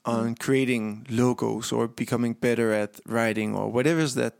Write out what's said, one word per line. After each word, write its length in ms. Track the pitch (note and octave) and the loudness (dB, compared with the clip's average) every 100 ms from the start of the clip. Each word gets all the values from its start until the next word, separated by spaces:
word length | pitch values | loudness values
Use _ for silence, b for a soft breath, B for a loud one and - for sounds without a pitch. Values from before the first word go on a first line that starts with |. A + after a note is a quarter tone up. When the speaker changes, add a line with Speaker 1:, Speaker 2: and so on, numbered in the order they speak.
Speaker 1:
on 300 | - A#2 A#2 | -2 0 0
Speaker 2:
Mm. 40 | A#2 | -2
Speaker 1:
creating 680 | - C3+ B2+ A#2+ G#2+ G#2+ A#2+ | 0 2 2 0 -2 -8 -4
logos 640 | A2+ B2 A#2+ A#2 A2 A#2+ | 2 2 2 -2 -2 -2
or 160 | A#2 A#2 | -2 -2
becoming 460 | - A#2 A#2+ A#2 A#2 | -4 -2 0 -2 0
better 320 | B2 A#2 A2+ | 0 2 2
at 280 | G#2+ G#2 - - | 0 -2 -8 -6
writing 480 | A2+ A2+ G#2+ G#2+ G2+ | 0 0 0 -2 -2
or 140 | G#2 | -2
whatever 300 | A#2 C#3 E3 | 0 2 2
it 40 | |
is 100 | D3+ | 0
that 200 | B2+ A#2 - | 0 -2 -4